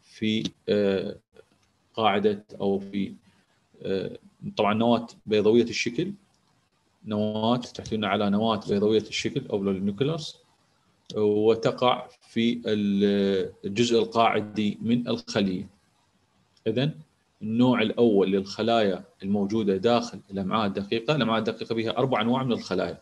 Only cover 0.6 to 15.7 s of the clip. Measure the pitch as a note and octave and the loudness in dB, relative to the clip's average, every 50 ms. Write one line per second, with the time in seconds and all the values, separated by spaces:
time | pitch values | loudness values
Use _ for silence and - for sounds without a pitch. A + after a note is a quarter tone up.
0.6 | _ - G2+ G#2 G#2 G2 F#2+ F#2+ - - - - _ _ _ _ - _ _ _ | _ -2 0 2 2 2 0 0 -2 -6 -10 -14 _ _ _ _ -20 _ _ _
1.6 | _ _ _ _ _ _ _ - A2 G#2+ G2 G#2 G2 G#2+ G2+ G2 - _ - - | _ _ _ _ _ _ _ 2 2 2 2 4 2 2 0 0 -8 _ -12 -4
2.6 | G2+ G2+ G2 G2 G2 G2 G2+ G2+ F#2+ - - - _ _ _ _ _ _ _ _ | -2 0 0 -2 -4 -6 -6 -6 -6 -6 -8 -14 _ _ _ _ _ _ _ _
3.6 | _ _ _ - - F#2+ F#2+ F#2+ F#2 F#2+ F#2 - _ - _ _ - G2+ G2+ - | _ _ _ -14 -8 -4 -4 -4 -4 -6 -10 -14 _ -20 _ _ -14 -10 -2 0
4.6 | G#2+ G2+ G#2 A2 A2+ A#2+ A#2+ A#2 A#2 - - - _ - G#2+ G#2+ G2+ G#2+ A2 A#2+ | 2 2 4 4 4 4 4 2 0 -6 -16 -20 _ 0 2 4 4 6 6 6
5.6 | A#2 A#2 A2 - - A#2+ A#2 A#2+ E3+ G3 G3+ - _ _ _ _ _ _ _ _ | 4 4 0 -4 -4 -4 -2 -4 -4 -4 -6 -12 _ _ _ _ _ _ _ _
6.6 | _ _ _ _ _ _ _ _ _ - G#2+ G#2+ G#2+ G#2+ G#2+ A2 A2 A2+ B2 C3 | _ _ _ _ _ _ _ _ _ -6 -2 -2 -2 -2 -2 0 0 2 0 0
7.6 | - - - - G#2+ - A2+ A2 G#2+ G2 G2 G#2 G#2 G2+ G2+ G#2 A2 A2+ A2 G2+ | -2 -8 -14 -14 -10 -8 -6 -4 0 0 0 2 2 2 2 2 2 2 0 -2
8.6 | G#2 - G#2+ G2+ G2+ G#2 A2 A2 G#2+ - - - - A#2 - C#3+ B2+ - A2+ G#2 | 0 -2 0 2 2 4 4 2 0 0 -8 -6 -4 -4 -4 -6 -6 -4 -4 -2
9.6 | G2 G2 G2 F#2 G2 G2+ G2+ G2+ C3+ C#3 D#3+ E3 D#3 - - _ _ _ _ _ | 0 0 -2 0 -2 -4 -2 0 -2 -2 -2 -4 -8 -12 -14 _ _ _ _ _
10.6 | _ _ _ _ _ _ _ _ _ _ - G#2+ G#2+ G#2 G#2 G#2 G#2+ A2 A2+ A2 | _ _ _ _ _ _ _ _ _ _ -4 0 0 2 2 4 4 4 4 4
11.6 | - C3+ A#2+ - B2+ B2 B2+ - - - - _ _ _ - A#2 A2+ A#2 A#2+ - | 2 -2 -2 2 0 0 0 0 -4 -14 -18 _ _ _ -4 0 0 0 0 -2
12.6 | - A#2 G#2+ G#2+ G#2 G2+ G2+ G2 G2+ G2+ G2+ G2+ G2 G2 G2 F#2+ F2+ F#2 - _ | -2 -2 -2 0 0 0 2 2 2 2 4 2 2 2 2 0 -2 -4 -8 _
13.6 | - G2+ G2+ G#2 A#2+ A#2 A#2 A2+ G#2+ G#2+ - A2+ A2+ A2+ G2+ G#2+ G#2 G#2 G#2 G#2 | -10 -8 0 0 0 2 2 2 0 0 2 2 2 4 2 0 -4 -4 -4 -2
14.6 | G#2+ G#2 G#2 - - A2 A#2 A#2+ A#2+ A2 A2+ A2+ - - - A2+ G2+ F#2+ F#2 F#2 | -2 -2 -2 -2 -2 0 0 0 0 -2 -6 -6 -6 -4 -2 0 0 0 -2 -4
15.6 | G2+ - | -8 -12